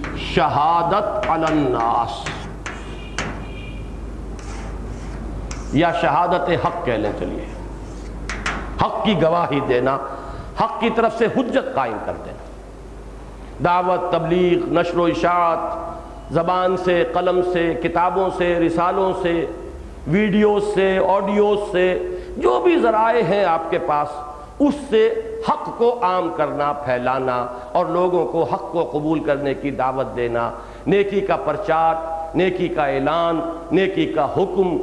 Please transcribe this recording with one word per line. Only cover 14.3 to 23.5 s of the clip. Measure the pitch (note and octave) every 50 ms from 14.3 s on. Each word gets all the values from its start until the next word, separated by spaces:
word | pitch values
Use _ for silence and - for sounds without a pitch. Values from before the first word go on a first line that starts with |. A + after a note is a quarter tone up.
| F3 F3+ F3+ F3 F3 E3+ - - D3+
نشر | E3+ E3+ E3+ E3+ F3
و | F3
اشاعت، | E3 D3+ E3+ E3+ E3+ F3 F3 F3 E3+ E3 E3 - - - - - - - - - - - - - - B2+
زبان | E3 E3 F3+ F3+ F#3 F#3 F#3 F#3
سے، | F3+ - F#3 F3 F3 E3 E3 -
قلم | F3+ F3+ F3+ F3+ F#3 F3+ F3+ F3+
سے، | E3+ E3+ E3 D#3+ E3 E3+
کتابوں | D#3+ D#3+ E3+ F3 F#3 F3+ F#3+ F#3+ F3+ F3+ -
سے، | F3 F3 F3
رسالوں | E3+ E3+ D#3+ E3 F3+ F3 F#3 G3 G3 F#3+ F#3 F3+ F3+ F#3
سے، | F3 E3+ E3 D3+ - - - - - - - - - - - -
ویڈیوز | B2 D#3+ G3+ G#3+ G#3 F3 G#3+ G#3 G#3 G#3 G#3 G3+ G#3 G3+
سے، | F#3+ F#3+ F#3+ F#3+ F#3+ - F3+
آڈیوز | F#3+ G3+ G3+ G3+ G#3 G#3 G#3 G#3 G3+ G3+ - - -
سے، | F3+ F3+ F#3 F3+ F3+ F3+ - - - - - -
جو | A#3 - - A#3+ F4+ E4+
بھی | F4+ E4 C4
ذرائع | A3 A#3 A3 G#3+ A3 A3+ A#3+ A#3+ G3+
ہیں | D#3+ G3+ G3+ G3
آپ | F3